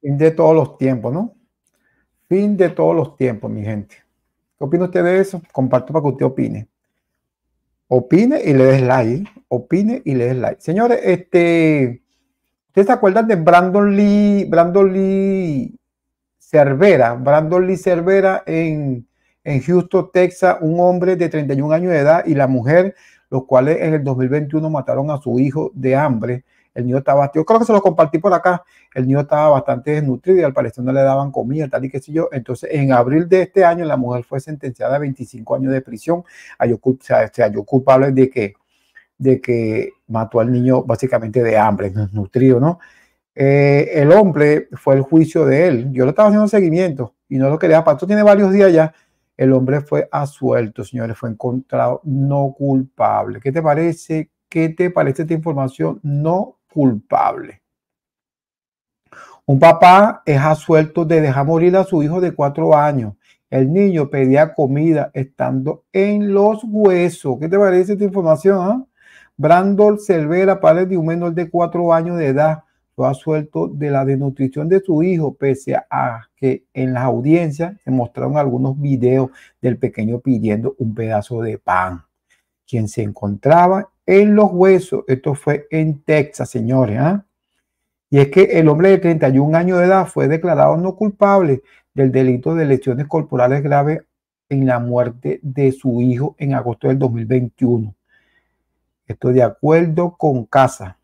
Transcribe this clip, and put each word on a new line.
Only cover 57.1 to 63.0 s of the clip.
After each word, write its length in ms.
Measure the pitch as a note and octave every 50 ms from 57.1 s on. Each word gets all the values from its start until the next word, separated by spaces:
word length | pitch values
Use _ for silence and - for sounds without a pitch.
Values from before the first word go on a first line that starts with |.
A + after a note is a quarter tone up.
| - - - - - - - - - _ _ _ _ _ _ _ _ _ _ _ _ _ _ _ _ _ _ _ _ _ _ _ _ _ _ _ _ _ _ _ - - - - - _ _
Un 120 | - C#3
papá 640 | C3+ D3 E3 E3+ - - F3+ F3+ G3 G#3 A3+ - - _
es 140 | - D3+ C3+
absuelto 640 | C#3 D#3 D#3 D3+ - - E3 D#3 D#3 D#3 - F3+ E3+
de 160 | D#3 E3 D#3+
dejar 240 | D#3 C#3+ C3 C#3 C#3
morir 300 | D3 E3 E3 E3+ F3+ F3+
a 100 | F#3+ F#3
su 180 | F#3+ F#3+ D#3+ C#3+
hijo 180 | D3 E3 F#3
de 120 | F3+ E3+ E3+
cuatro 420 | - D3 C#3+ C#3+ - D#3+ E3 D#3
años. 380 | D3 D3 D3+ C#3+ C3+